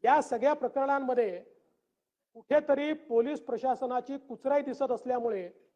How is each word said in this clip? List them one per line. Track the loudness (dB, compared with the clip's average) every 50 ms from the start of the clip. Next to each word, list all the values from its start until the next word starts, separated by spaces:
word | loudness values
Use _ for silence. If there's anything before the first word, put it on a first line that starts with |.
| 4
या | 4 4 4 4
सगळ्या | 0 -2 0 2 2 2
प्रकरणांमध्ये | 2 -2 -4 -2 -2 0 2 0 0 0 0 0 0 0 0 -2 -8 -12 -16 _ _ _ _ _ _ _ _ _ _ _ _ _ _ _ _ _
कुठेतरी | -20 -6 _ 2 2 4 4 0 2 2 -2 -2 -4 -4 0
पोलीस | 2 2 2 2 0 -6
प्रशासनाची | -6 -6 -6 -4 0 -2 -2 0 -2 -2 -2 -4 -4 -6 -10 -10
कुचराई | -10 -12 -16 -6 _ 0 2 2 0
दिसत | -2 -4 -4 -2 -2 -2
असल्यामुळे | -4 -2 -4 -4 -2 -2 -2 -4 -4 -6 -10 -14 _ _ _ _